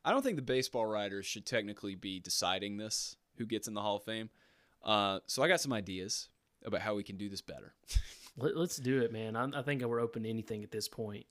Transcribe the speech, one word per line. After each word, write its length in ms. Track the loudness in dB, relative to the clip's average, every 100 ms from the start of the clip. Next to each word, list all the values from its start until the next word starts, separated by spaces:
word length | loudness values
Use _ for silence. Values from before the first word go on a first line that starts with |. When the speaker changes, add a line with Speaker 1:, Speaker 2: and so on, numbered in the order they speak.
Speaker 1:
I 60 | 2
don't 100 | 4
think 140 | 4 0
the 60 |
baseball 440 | 2 2 2 0 0
writers 400 | 0 -2 -4 -4
should 180 | -6 0
technically 480 | 0 0 -4 -6
be 240 | -4 -4 -4
deciding 560 | -2 0 2 2 0 -4
this, 380 | -4 -4 -4 -8 _ -8
who 80 | -4
gets 220 | -2 -2
in 60 |
the 80 | -2
Hall 140 | 0 0
of 60 |
Fame. 260 | -2 -6 -6 -12 _ _ _ _
Uh, 380 | 4 6 6 2 0
so 160 | 4
I 60 | 6
got 120 | 6
some 120 | 4
ideas 540 | 0 -2 -4 -2 -4 -6 _ _ _
about 160 | -2 0
how 140 | 0
we 80 | -2
can 140 | -4 -6
do 120 | -6
this 140 | -8
better. 320 | -10 -14 -16 -18 2 2 2
<laughs> 300 | -6 -16 -2
Speaker 2:
Let, 180 | 0 2
let's 200 | 0 0
do 240 | 2 4
it, 100 | 2
man. 220 | 0 -2 -2
I, 100 | -2 -2
I 40 |
think 200 | 0 0
we're 180 | 2 2
open 220 | 0 0
to 40 | -2
anything 340 | -2 -4 -6
at 80 | -6
this 180 | -6 -6
point. 360 | -4 -6 -8 -14